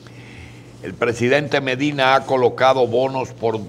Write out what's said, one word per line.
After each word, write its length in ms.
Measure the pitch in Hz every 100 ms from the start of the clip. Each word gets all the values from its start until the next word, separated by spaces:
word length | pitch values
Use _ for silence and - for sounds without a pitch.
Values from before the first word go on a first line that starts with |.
| - - - - - - - -
El 120 | -
presidente 680 | 95 120 113 120 139 147 143
Medina 560 | 135 127 147 143 131 135
ha 80 | 135
colocado 640 | 131 120 123 127 135 120
bonos 460 | 113 135 135 127
por 260 | - 113 110